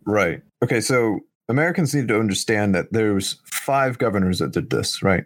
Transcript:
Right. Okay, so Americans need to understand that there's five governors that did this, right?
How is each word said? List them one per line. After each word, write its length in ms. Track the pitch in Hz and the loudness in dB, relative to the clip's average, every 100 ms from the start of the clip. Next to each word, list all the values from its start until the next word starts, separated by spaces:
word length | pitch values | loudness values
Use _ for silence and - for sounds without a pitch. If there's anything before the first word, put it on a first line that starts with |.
| - | -2
Right. 340 | 104 90 80 - _ | 2 2 -2 -10 _
Okay, 180 | 117 123 | 0 0
so 380 | 104 127 117 98 - _ - | 2 2 2 0 -6 _ -4
Americans 460 | 123 165 175 151 | 0 0 0 0
need 120 | 143 117 | 0 0
to 100 | 107 | 2
understand 580 | 110 95 - 110 104 92 | 2 -2 0 0 2 0
that 160 | 82 | 0
there's 480 | 110 110 98 98 - | 0 0 0 -2 -10
five 540 | - - - 139 131 120 | -10 -10 -2 0 0 0
governors 400 | 120 101 92 90 | -2 0 0 0
that 140 | - | -2
did 180 | - - | -2 -2
this, 320 | - - - | -2 -2 -2
right? 220 | 98 90 | 0 0